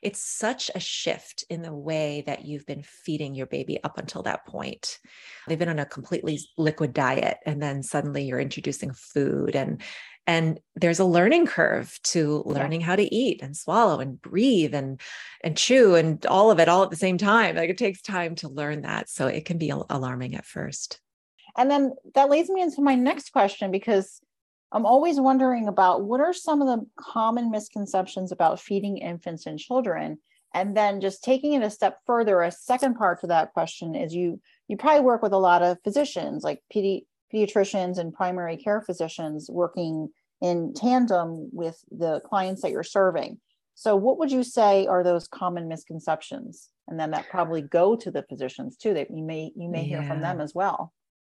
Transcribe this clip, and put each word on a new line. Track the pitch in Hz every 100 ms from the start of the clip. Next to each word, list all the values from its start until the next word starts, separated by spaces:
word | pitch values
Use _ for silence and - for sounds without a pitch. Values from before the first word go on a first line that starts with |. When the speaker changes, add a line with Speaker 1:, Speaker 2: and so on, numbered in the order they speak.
Speaker 1:
it's | 202 202
such | - - 220 254 - 185
a |
shift | - - - - - - -
in | 165
the | 165
way | 151 147 156 151 147 147
that | - -
you've | 147 -
been | 147
feeding | 147 - - 151 143
your | 135 127
baby | 139 135 -
up | 156 -
until | - -
that | - - -
point. | - 69 - - - _ - - - -
They've | 160
been | 170
on | 156
a | 143
completely | - 113 170 160 147 - -
liquid | 156 151 147
diet, | 131 131 135 - - -
and | 143
then | 147 139
suddenly | 131 151 143 143 139
you're | 127
introducing | 143 147 147 135 -
food, | 131 - 147 139 139 139 139
and, | 135 - - - - - -
and | 165 160 151 _ -
there's | 170 170
a | 190
learning | 175 190 339 339
curve | - 160 - - -
to | - 175 151 151 -
Speaker 2:
Yeah. |
Speaker 1:
learning | 143 139 165
how | 170 190
to | 208 214
eat | 262 -
and | 139 147
swallow | - 196 220 143
and | 135 131
breathe | - 185 262 214 151 143
and, | 135 131 - - - -
and | 165 156
chew | - 262 220 170
and | 160 151 -
all | 185 220
of | 170
it | 165
all | 180
at | 190
the | 160
same | 185 180
time. | 202 226 202 165
Like, | 165
it | 190
takes | 233 190
time | - 190 165 165
to | 156
learn | 135 147 151
that. | 143 - -
So | - 131
it | - 156
can | 170
be | 151
al-, | 143 -
alarming | 139 127 127 127 -
at | -
first. | - - - - - _ _ _ _ - -
Speaker 2:
And | 262
then | 285 269 - - 269
that | 277
leads | 285 339
me | 381
into | 349 277
my | 285 254
next | 254 330 -
question, | 262 202 - 196
because | 190 196 202 190 - _ _ _ _ -
I'm | 220 214
always | 254 330 285
wondering | 262 269 262 240 214
about | 202 185 156
what | 202 247
are | 320
some | 359 - 294
of | 277
the | 233 - -
common | - 226 220 233 233
misconceptions | 214 214 220 202 190 190 - 185
about | 185 170 -
feeding | - 196 202 196
infants | 175 175 175 160 -
and | 156
children? | - 247 233 160 156 156 _ _ _ -
And | 196 202
then | 208 196
just | 196 190
taking | - 262 294
it | 285
a | 214
step | 208 208 - -
further, | 233 214 185
a | 175
second | 175 - 254 269 233
part | 202 170
to | 170
that | 165 160
question | - 165 - 170
is | 160 165
you, | 170 175 170 _ _ -
you | 202
probably | 277 302
work | 254 233
with | 214
a | 190
lot | 185 175
of | 175 175
physicians, | - 220 285 180 151 151
like | 151 147 _ 208
pedi-, | 196 190 - _ _
pediatricians | 220 208 208 196 202 180 180
and | 165
primary | 160 185 180 170 160
care | 208 208
physicians | 214 175 160 - 160 151 151
working | 170 170 185 170 160 156 - _ -
in | 180 175 165
tandem | - 240 254 233 185 165 165 156
with | - 165 165 -
the | - 165 151
clients | - 202 190 190
that | 180
you're | -
serving. | 165 202 190 165 - - _ _ _ -
So | 220 202
what | 220 269
would | 311
you | 262
say | 247 - 208 196 190
are | 185
those | 180 170 -
common | - 180 175 165
misconceptions? | 160 - 165 160 156 - - - - - _ -
And | 160
then | 156
that | 156 -
probably | 185 165 165
go | 147 170 185 226
to | 202
the | 160
physicians | 135 123 131 - 185 247
too, | 220 180
that | -
you | 156
may, | 156 160 160 -
you | 170
may | 170 143
hear | 147
from | 143 151
Speaker 1:
Yeah. | 165
Speaker 2:
them | 170
as | 151
well. | 170 190 160 165 _ _ _ _